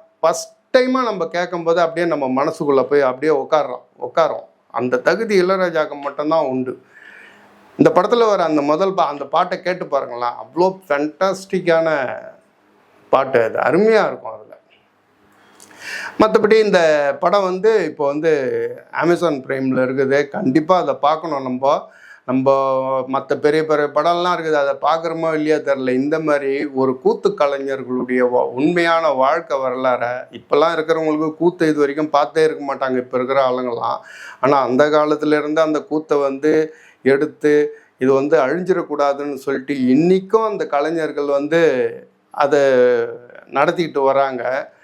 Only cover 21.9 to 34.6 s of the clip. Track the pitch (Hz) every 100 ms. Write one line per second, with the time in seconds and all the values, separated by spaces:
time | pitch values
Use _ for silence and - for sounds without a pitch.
21.9 | - - - - 131 135 135 135 131 131
22.9 | 131 127 135 - 151 147 156 151 151 143
23.9 | 143 165 175 180 170 160 147 139 139 143
24.9 | 165 165 165 160 156 151 151 139 135 131
25.9 | 127 147 160 151 143 139 139 147 131 131
26.9 | 127 196 226 190 - 143 139 139 135 123
27.9 | 127 123 127 123 123 - 123 156 175 170
28.9 | 165 160 131 131 165 165 139 131 127 131
29.9 | 120 120 123 - 113 - 143 160 160 156
30.9 | 160 156 151 160 156 175 175 156 147 143
31.9 | 147 151 143 151 160 156 139 143 131 131
32.9 | 127 123 127 127 135 131 127 123 117 117
33.9 | 135 - - - - 131 143